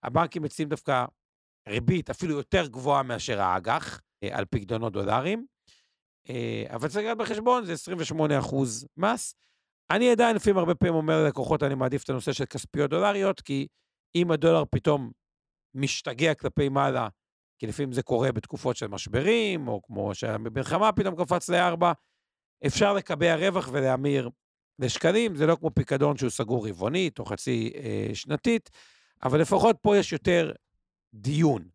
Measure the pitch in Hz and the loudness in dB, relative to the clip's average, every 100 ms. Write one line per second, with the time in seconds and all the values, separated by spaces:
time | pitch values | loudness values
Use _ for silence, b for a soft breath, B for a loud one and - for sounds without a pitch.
0 | - 139 170 175 151 - 156 147 - 131 | -2 0 0 -2 -8 -6 -6 -4 0 0
1 | 123 _ _ _ _ _ - 107 117 180 | -2 _ _ _ _ _ -6 -2 0 -2
2 | - 123 175 147 - 190 156 117 131 143 | -2 -8 -4 -4 -2 -2 -2 -4 0 0
3 | 131 117 - 104 95 92 92 147 - - | 0 -6 -4 0 2 0 0 -2 -4 -14
4 | _ _ 101 - 101 123 98 113 113 98 | _ _ -8 -6 -4 -6 -4 -4 -4 -4
5 | 101 113 147 220 277 _ _ b b b | -2 0 -2 -6 -8 _ _ b b b
6 | _ _ - 127 117 110 - 117 147 190 | _ _ -12 -8 -6 -6 -8 -6 -4 -4
7 | 214 226 220 220 233 247 196 160 - 180 | -4 -4 -4 -2 2 2 0 -8 -8 -6
8 | 147 156 156 139 - 135 131 110 135 - | -4 0 2 2 0 -2 -2 -4 -12 -2
9 | 196 233 - - _ _ _ _ _ 196 | -2 -2 -6 -14 _ _ _ _ _ 2
10 | 247 226 240 214 214 190 170 175 180 165 | 4 6 4 4 4 4 2 2 2 2
11 | 156 160 151 135 - 151 143 135 131 131 | 2 2 2 0 -2 0 0 0 0 -2
12 | - 131 135 135 131 127 - - 143 160 | -4 -4 -2 -4 -4 -6 -8 -2 0 2
13 | 202 202 196 185 - 139 147 _ _ _ | 2 2 0 -2 -4 -4 -4 _ _ _
14 | _ 170 175 160 165 165 147 - - 147 | _ 0 2 4 4 4 2 0 2 0
15 | 117 - _ _ _ _ _ 131 139 - | -2 -14 _ _ _ _ _ -6 -4 -4
16 | - 120 160 147 135 - 143 135 139 127 | -8 0 0 2 -2 0 0 2 2 0
17 | 113 _ _ _ _ _ 113 - 139 123 | -4 _ _ _ _ _ -8 -6 -4 -4
18 | - 123 135 113 - - 131 120 104 95 | 0 0 2 -2 -6 -6 -4 -4 -6 -8
19 | - 110 165 233 214 175 127 104 _ 104 | -4 -2 2 2 0 -4 -4 -8 _ -6
20 | 101 98 117 110 113 113 127 170 214 202 | -6 -4 -4 -4 -6 -6 -2 2 2 2
21 | 190 170 170 175 - 175 175 170 175 156 | -2 -2 -2 -2 0 2 2 2 2 0
22 | _ _ _ _ _ _ 143 - 202 202 | _ _ _ _ _ _ -4 2 4 2
23 | 185 160 170 160 185 185 135 135 131 127 | -2 0 2 4 2 0 -2 0 0 2
24 | 139 139 123 - _ _ _ - 127 - | 2 0 -2 -10 _ _ _ -4 -4 0
25 | 160 208 233 156 156 165 160 - 143 139 | 2 2 0 2 2 2 2 0 0 2
26 | 147 139 123 - 110 123 107 87 101 165 | 2 2 -2 -2 -2 -2 -2 -4 -2 0
27 | 175 - - 101 - 120 113 - 127 104 | -2 -4 -8 -6 -2 -2 -2 -6 -6 -4
28 | 104 107 - 147 - 233 - b b b | -4 -8 -6 -2 0 0 -2 b b b
29 | b b 131 147 165 190 220 170 208 202 | b b 0 2 4 4 4 4 4 4
30 | - 160 - 175 160 - _ _ _ _ | 4 -2 2 2 2 -6 _ _ _ _
31 | _ 110 107 147 160 117 85 | _ -8 -2 2 4 2 -4